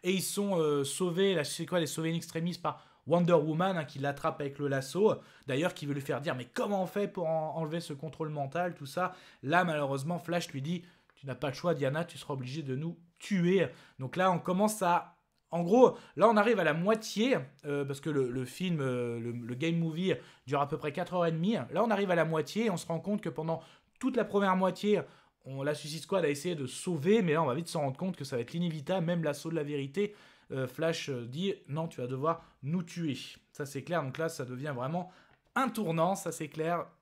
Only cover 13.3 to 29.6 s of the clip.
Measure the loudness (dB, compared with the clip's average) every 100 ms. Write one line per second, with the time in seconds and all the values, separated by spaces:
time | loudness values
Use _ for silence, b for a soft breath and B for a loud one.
13.3 | 2 6 4 2 B B B -6 2 4
14.3 | 4 2 2 2 2 2 2 0 _ _
15.3 | _ _ -2 4 8 8 B B 6 6
16.3 | 8 4 4 4 2 2 2 0 0 2
17.3 | 2 0 -10 -4 -2 -2 -4 -2 0 0
18.3 | -2 -4 -4 -2 0 0 0 -2 -4 -4
19.3 | -6 -6 -4 0 0 0 0 0 0 B
20.3 | B -4 0 0 -2 -4 -4 -4 0 2
21.3 | 2 0 0 -2 0 2 2 2 2 2
22.3 | 0 -2 0 0 0 -4 -4 -2 -4 -4
23.3 | -6 -4 -4 B B B _ 0 0 2
24.3 | 2 4 4 2 2 2 2 2 B B
25.3 | _ -12 -4 -2 -2 -4 -10 -2 2 2
26.3 | 0 -2 -4 -6 -6 -4 0 4 6 6
27.3 | 4 2 0 -2 -2 -2 -2 -6 -6 -6
28.3 | -4 -4 -2 -2 -2 -2 0 2 0 0
29.3 | -2 -4 -4